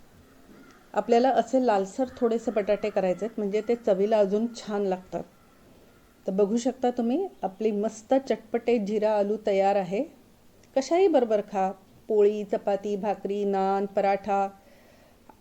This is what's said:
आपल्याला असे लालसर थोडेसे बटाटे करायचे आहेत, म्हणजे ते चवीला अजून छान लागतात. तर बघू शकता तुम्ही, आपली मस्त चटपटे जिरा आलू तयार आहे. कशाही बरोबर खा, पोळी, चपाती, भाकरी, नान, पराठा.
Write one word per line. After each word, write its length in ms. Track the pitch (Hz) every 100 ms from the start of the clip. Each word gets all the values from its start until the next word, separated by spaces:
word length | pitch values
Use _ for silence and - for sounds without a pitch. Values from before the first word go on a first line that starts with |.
| - - - - - - - - -
आपल्याला 380 | 208 202 233 262
असे 360 | 226 233 262 254
लालसर 380 | 202 190 - 254 -
थोडेसे 340 | 240 226 240
बटाटे 400 | 220 202 202 214
करायचे 340 | 202 185 180
आहेत, 140 | 214 -
म्हणजे 220 | 202 208 214
ते 60 | 240
चवीला 420 | - 190 202 220
अजून 280 | 202 208 233
छान 280 | 233 - 202
लागतात. 400 | 202 185 - 170 - _ _ _ - - - _ _ _ -
तर 60 |
बघू 240 | 190 202 233
शकता 340 | 254 - 247
तुम्ही, 380 | 247 233 277 381 -
आपली 280 | - - 220
मस्त 440 | 208 214 214 - 269 269
चटपटे 500 | 220 - 233 233 240
जिरा 400 | 196 214 208 214
आलू 180 | 202 214 214
तयार 300 | 196 196 202
आहे. 280 | 180 196 311 - - _ _ _ - -
कशाही 320 | 269 339 381
बरोबर 320 | 302 240 214
खा, 320 | 208 202 190 196 - - -
पोळी, 360 | 214 208 214
चपाती, 520 | 208 208 - 196 208 202
भाकरी, 480 | 208 190 196 202
नान, 420 | 202 196 190 196 196
पराठा. 600 | 196 196 196 208 196 196 - - - - - - _ - -